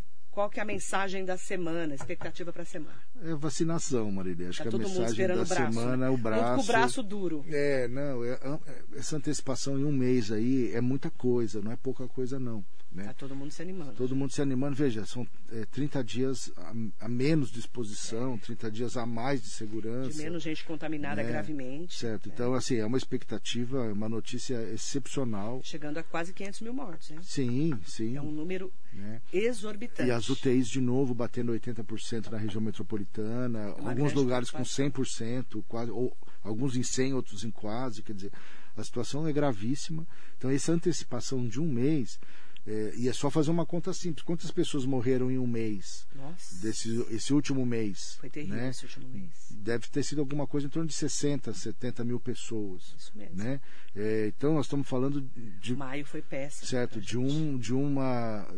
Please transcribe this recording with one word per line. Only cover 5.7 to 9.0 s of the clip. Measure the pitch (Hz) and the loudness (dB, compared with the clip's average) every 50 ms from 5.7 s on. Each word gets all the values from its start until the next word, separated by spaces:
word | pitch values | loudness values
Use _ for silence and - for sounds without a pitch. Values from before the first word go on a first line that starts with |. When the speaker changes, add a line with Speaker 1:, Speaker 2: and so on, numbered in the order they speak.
| - | 0
Speaker 2:
semana | 117 117 123 127 | 0 0 0 0
Speaker 1:
né? | 127 127 | 0 0
Speaker 2:
é | 131 | 0
o | 131 | 0
Speaker 1:
Junto | 127 113 | 0 0
com | 110 | 0
o | 110 | 0
Speaker 2:
braço. | - - 120 127 277 226 | 0 0 0 0 0 0
Speaker 1:
braço | 196 240 226 240 247 - 269 226 | 2 2 2 2 2 0 0 -2
duro. | 190 208 208 196 170 156 147 139 156 | -2 -2 -2 -2 -2 -2 -2 -2 -2
Speaker 2:
É, | 151 143 143 143 139 131 123 117 | 0 0 0 0 0 0 0 -2
não, | 123 135 143 147 135 120 120 | -2 -2 -2 -2 -2 -2 -2
é, | 120 127 | -2 -2
é, | 127 - 131 147 160 - - 131 - - - - | -2 -2 -2 -2 -2 -2 -4 -4 -4 -4 -4 -2
essa | 139 | -2